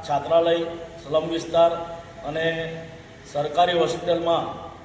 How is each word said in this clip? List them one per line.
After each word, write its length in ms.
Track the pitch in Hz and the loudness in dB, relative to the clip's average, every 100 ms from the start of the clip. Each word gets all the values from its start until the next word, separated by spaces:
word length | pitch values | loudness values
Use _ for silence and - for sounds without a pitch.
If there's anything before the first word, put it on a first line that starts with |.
| - | -2
છાત્રાલય, 540 | 143 147 165 170 170 165 - - - 139 | -2 4 4 6 2 0 -6 -12 -14 0
સ્લમ 220 | 156 165 | 0 0
વિસ્તાર 420 | 165 165 165 170 170 170 - - - 139 | -4 0 4 4 4 -6 -10 -14 -12 -8
અને 180 | 160 165 165 165 165 165 - - - - | -2 -2 -2 -6 -8 -12 -16 -18 -20 -8
સરકારી 480 | 143 147 165 180 175 | -4 0 4 4 4
હોસ્પિટલમાં 920 | 156 160 170 170 165 165 - - - - | 2 0 0 0 2 0 0 -8 -12 -16